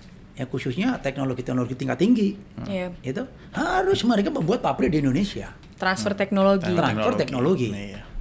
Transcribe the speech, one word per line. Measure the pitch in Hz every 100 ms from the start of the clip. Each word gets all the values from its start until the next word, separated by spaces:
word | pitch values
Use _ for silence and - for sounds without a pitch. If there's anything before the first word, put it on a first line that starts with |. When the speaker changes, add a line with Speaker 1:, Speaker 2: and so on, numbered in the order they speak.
| - - -
Speaker 1:
ya, | - 127
khususnya | 131 135 127 240 247
teknologi-teknologi | 139 139 135 127 127 127 120 127
tingkat | 135 123
tinggi, | 202 247 202 - - -
Speaker 2:
Hmm. | -
Speaker 3:
Iya. | 190 180 175
Speaker 1:
itu | 127 - 262 - -
harus | - 339 370 381 392
mereka | 233 214 202
membuat | 294 160 240
pabrik | 156 127 131
di | 156
Indonesia. | 139 131 202 110 95 - - -
Speaker 3:
Transfer | 185 190 214 196
Speaker 2:
Hmm. |
Speaker 3:
teknologi. | 196 196 196 196 175
Speaker 1:
Transfer | 175 139 107 107
Speaker 2:
Teknologi. | 220 131 131 139 180 117
Speaker 1:
teknologi. | 101 101
Speaker 2:
Iya. | 101 - -